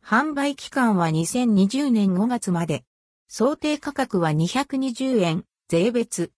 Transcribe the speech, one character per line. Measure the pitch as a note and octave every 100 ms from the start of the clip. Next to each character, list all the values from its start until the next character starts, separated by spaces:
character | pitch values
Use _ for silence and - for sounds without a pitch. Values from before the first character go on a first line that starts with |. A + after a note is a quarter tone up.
| -
販 | A3 D4+
売 | C#4 C#4+ C#4
期 | -
間 | C#4 A#3+ G3
は | E3
二 | D#3 E3
千 | B3 B3 G3+
二 | G3
十 | C4 C#4+
年 | A3+ G3
五 | F3+ A3+
月 | A#3+ -
ま | F3 E3+
で。 | C#3+ _ _ _ _ _
想 | - A#3 D4+
定 | D4+ D4
価 | -
格 | C#4+ C4 F#3+
は | E3
二 | D3+ E3+
百 | B3+ C#4+ C4+
二 | C4
十 | A#3 C4 A#3+
円、 | F3 D#3+ - _ _
税 | E3 G#3
別。 | A#3+ A#3 - E3